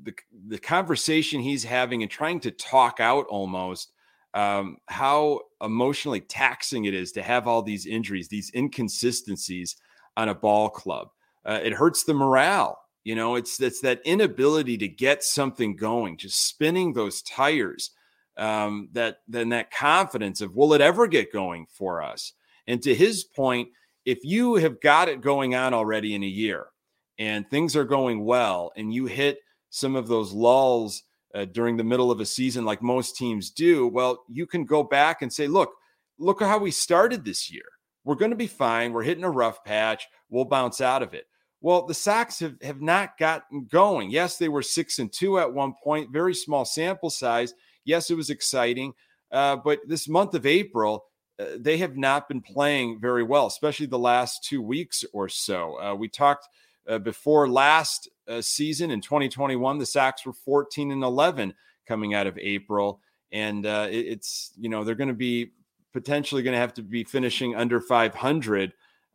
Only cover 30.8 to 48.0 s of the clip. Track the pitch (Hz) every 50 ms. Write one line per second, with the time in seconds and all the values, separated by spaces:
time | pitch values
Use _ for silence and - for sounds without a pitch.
30.8 | 113 107 - - - _ _ _ _ _ - 101 101 92 92 117 117 117 117 113
31.8 | 113 113 123 127 127 123 120 104 107 - - - 127 131 120 127 113 110 104 -
32.8 | 113 120 123 127 120 - - - 127 120 113 104 92 - - - 160 170 170 147
33.8 | 123 120 104 127 127 127 123 - _ - 117 135 170 - - 175 143 117 151 151
34.8 | 143 - 143 139 147 160 165 - 139 120 - - 147 143 160 196 156 - - _
35.8 | _ _ _ _ _ _ _ - 156 185 196 - 214 196 214 214 202 175 139 -
36.8 | - - 175 175 208 233 247 202 135 104 92 - - - 82 - - - _ _
37.8 | _ _ _ _ - 131 147 - 202 220 240 214 240 - - - 139 120 117 117
38.8 | 117 120 117 117 113 143 175 165 180 185 147 127 117 113 110 - - 104 104 107
39.8 | 110 110 110 - - - _ _ _ - 113 123 131 120 139 135 127 120 - -
40.8 | 131 127 127 135 123 98 87 76 - _ _ _ _ _ _ _ - 165 180 180
41.8 | 175 - 156 - - 202 208 226 233 233 - - 170 156 127 - - 135 143 139
42.8 | 147 160 175 196 202 196 - - 160 156 160 151 - - 139 143 127 104 143 170
43.8 | 196 208 190 135 101 92 117 156 175 170 - - 175 160 143 143 135 - - 170
44.8 | 156 - - - 123 104 - - 180 196 190 185 165 127 123 139 139 135 - _
45.8 | - 143 151 156 147 113 127 151 175 185 180 180 - 151 151 139 123 - - 156
46.8 | 160 180 190 185 - 160 - - 131 120 117 117 120 120 120 _ _ _ _ _
47.8 | - 131 160 170